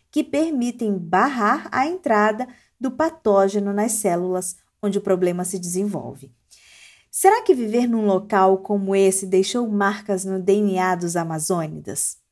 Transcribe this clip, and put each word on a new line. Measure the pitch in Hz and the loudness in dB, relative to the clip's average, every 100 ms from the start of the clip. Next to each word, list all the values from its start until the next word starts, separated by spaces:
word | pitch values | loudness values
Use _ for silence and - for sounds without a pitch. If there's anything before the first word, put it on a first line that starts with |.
| _ | _
que | 302 | -4
permitem | 302 285 320 277 240 240 220 190 | -2 0 0 -2 -4 -2 -4 -4
barrar | 165 180 262 254 208 285 - | 0 2 2 2 0 0 -2
a | - 285 | -2 -2
entrada | 370 285 214 214 214 254 - _ - | -2 0 2 2 0 -6 -14 _ -8
do | 254 | -6
patógeno | 262 320 320 220 196 196 208 202 | -2 -2 0 2 4 4 2 -2
nas | 202 220 | 0 -2
células | - 190 170 185 185 180 - _ _ | 0 0 0 -2 -4 -6 -10 _ _
onde | 208 196 | -4 -2
o | |
problema | 202 185 175 175 | 0 0 0 -2
se | 180 196 | -4 -6
desenvolve. | 175 180 202 165 120 139 135 _ _ - - - - _ _ | -6 -4 -4 -4 -8 -14 -20 _ _ -20 -20 -20 -20 _ _
Será | - 381 453 | 2 4 4
que | 466 | 4
viver | 269 220 233 247 | 2 0 0 0
num | 226 | 0
local | 214 190 208 202 190 190 | 2 0 0 4 4 4
como | 190 202 190 196 | 0 -2 0 2
esse | 196 190 190 | 4 2 0
deixou | 185 190 247 233 | 0 2 -2 -2
marcas | 208 202 208 - 185 | 0 0 -2 -4 -4
no | 185 190 | -4 -4
D | 185 | 0
N | 208 208 185 | 2 2 0
A | 185 175 | 0 0
dos | 175 | -2
amazônidas? | 170 165 160 156 175 156 156 - 165 - - _ | -4 -4 -4 -2 -2 -4 -8 -10 -6 -6 -8 _